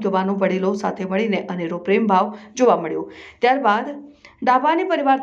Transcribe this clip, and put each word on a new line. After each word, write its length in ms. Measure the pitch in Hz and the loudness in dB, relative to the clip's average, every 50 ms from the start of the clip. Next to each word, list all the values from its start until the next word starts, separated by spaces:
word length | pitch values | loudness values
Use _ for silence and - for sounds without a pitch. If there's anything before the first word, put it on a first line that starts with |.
| 214 | -2
યુવાનો, 320 | 190 185 185 190 196 202 196 190 | -2 0 0 0 -2 0 0 0
વડીલો 280 | 180 185 185 185 190 208 | 0 0 0 0 -2 -2
સાથે 300 | 202 - 185 - - 185 | -2 -4 -6 -6 -6 -6
મળીને 340 | 185 190 196 226 214 196 170 - - | -4 -2 -2 0 0 -2 -4 -4 -6
અનેરો 300 | 185 180 170 165 175 175 | -6 -6 -6 -6 -6 -6
પ્રેમ 280 | - 196 196 226 226 | -2 0 0 2 2
ભાવ 300 | 202 190 185 208 214 - - - - - | 4 2 2 2 0 -4 -10 -18 -12 -2
જોવા 240 | 247 254 226 180 170 - | 2 4 4 4 4 0
મળ્યો. 220 | 156 156 160 160 - - - - - - _ | -4 -6 -6 -8 -10 -12 -18 -20 -20 -6 _
ત્યારબાદ 500 | - 240 262 269 269 214 202 226 254 285 285 - - - - _ - - - _ | 0 2 2 2 2 2 2 0 -2 -6 -10 -12 -16 -18 -20 _ -20 -20 -16 _
ડાભાણી 500 | - 247 247 262 269 302 330 339 370 381 339 | 0 2 2 4 4 2 2 0 0 0 -2
પરિવાર 260 | 285 285 269 269 262 | 0 2 2 2 2